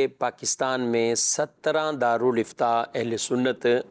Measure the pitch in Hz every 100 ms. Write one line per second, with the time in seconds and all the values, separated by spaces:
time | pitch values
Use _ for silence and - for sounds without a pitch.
0 | 131 - 123 - 113 - 131 127 120 117
1 | 113 113 - - 151 _ 156 156 156 139
2 | 120 117 123 117 107 - 120 117 - 123
3 | 117 113 - 123 127 - 120 123 -